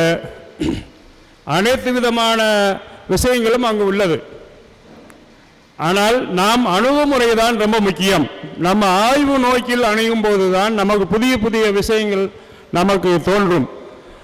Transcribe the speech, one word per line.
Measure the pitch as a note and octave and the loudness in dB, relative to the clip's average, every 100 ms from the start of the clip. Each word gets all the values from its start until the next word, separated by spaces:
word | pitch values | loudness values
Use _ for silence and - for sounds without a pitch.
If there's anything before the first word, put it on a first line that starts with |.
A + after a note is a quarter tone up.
| E3 E3 - - - - D#3 - - - - - - - - D#3+ | 2 0 -6 -18 -20 -8 -6 -6 -10 -20 -20 -20 -20 -20 -6 -2
அனைத்து | A3 B3+ B3 B3 | 0 -2 -2 -2
விதமான | A#3+ A#3 A3+ A3+ A3 G#3 G3+ G3 - - - | -2 -2 -2 0 0 0 0 -2 -10 -20 -4
விஷயங்களும் | F#3 B3+ B3 A3 B3 A#3+ | -2 0 0 0 0 0
அங்கு | G#3+ G3 | 0 0
உள்ளது. | G3 F#3+ C3 - - - - - - - - - - - - - - _ - D#3 | 0 0 -2 -6 -20 -20 -20 -20 -20 -20 -20 -20 -20 -20 -20 -20 -20 _ -6 -2
ஆனால் | G3 G#3 B3+ - F3+ | 0 2 0 -2 0
நாம் | G3+ A#3+ A#3 F3+ | 2 2 2 2
அணுகுமுறை | B3+ C#4+ C#4+ C4+ A#3+ A3 | 2 2 2 2 2 2
தான் | A3+ A3+ | 0 0
ரொம்ப | G#3+ A3+ G3+ | 0 2 0
முக்கியம். | E3 G3 F3+ B2 - - - E3+ | 0 0 0 0 -6 -14 -4 0
நம்ம | G#3 G3+ F3+ A3+ | 2 2 2 2
ஆய்வு | C#4 C#4 C#4 B3 | 2 2 2 2
நோக்கில் | B3 A#3 A#3+ A3+ | 0 0 0 0
அணுகும் | G#3+ A3+ A3+ G#3 | 0 0 0 0
போது | G3+ F#3 F#3 | 2 2 2
தான் | G#3+ A3 | 0 0
நமக்கு | G3 G#3 F#3 | 0 0 0
புதிய | G#3+ B3+ B3+ A3 | 0 0 0 0
புதிய | A3 G#3+ G3+ | 0 0 0
விஷயங்கள் | G3 A3 G#3+ G3 F#3+ - - - - E3+ | 0 0 0 -2 -4 -8 -20 -20 -6 0
நமக்கு | F#3+ G3 F3+ F3 - | 2 2 2 0 2
தோன்றும். | G3+ F#3+ F3 A#2+ - - - - - | 0 2 0 -2 -8 -20 -20 -20 -20